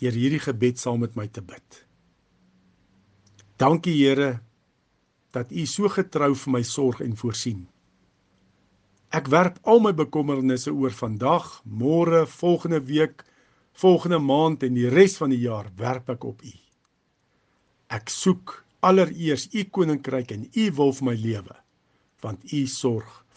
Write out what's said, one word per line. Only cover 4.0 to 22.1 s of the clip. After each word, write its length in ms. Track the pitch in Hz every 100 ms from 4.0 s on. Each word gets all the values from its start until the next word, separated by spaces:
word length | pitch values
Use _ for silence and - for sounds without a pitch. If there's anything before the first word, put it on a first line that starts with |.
| 135 135 139 120 - _ _ _ _ _ _ _ _
dat 200 | 123 120
U 120 | 175 143
so 200 | - 202
getrou 420 | 196 185 151 143 135
vir 160 | 139
my 100 | 127
sorg 360 | 117 - 131 117
en 120 | 131 107
voorsien. 480 | 120 110 123 98 90 _ _ _ _ _ _ _ _ _ _ _ _ _ _
Ek 160 | 156 135
werp 260 | 160 180 -
al 160 | - 233
my 140 | 208 160
bekommernisse 760 | 147 151 147 135 131 127 151
oor 180 | 143 131
vandag, 560 | 107 117 107 131 165 - -
môre, 600 | 110 107 135 165 170 165 151
volgende 540 | - 175 170 170 156
week, 400 | 131 147 156 - - _ _ _ _ -
volgende 400 | 185 170 175 170
maand 440 | 139 143 160 147 127
en 100 | 123
die 120 | 123
res 240 | 147 196 -
van 120 | 143
die 100 | 123
jaar 260 | 120 107 101 92
werp 300 | 120 127 123
ek 120 | 123 120
op 160 | 110
U. 100 | - - _ _ _ _ _ _ _ _ _ _ _ _ - 113
Ek 160 | -
soek 460 | - 185 180 - - _ _
allereers 640 | 185 190 160 170 160 131 -
U 100 | 214 196
koninkryk 600 | 190 160 143 135 131 123 107
en 120 | -
U 180 | 220 214 143
wil 160 | 139 131
vir 120 | 127
my 60 | 113
lewe, 400 | 113 101 87 - _ _ _ _ _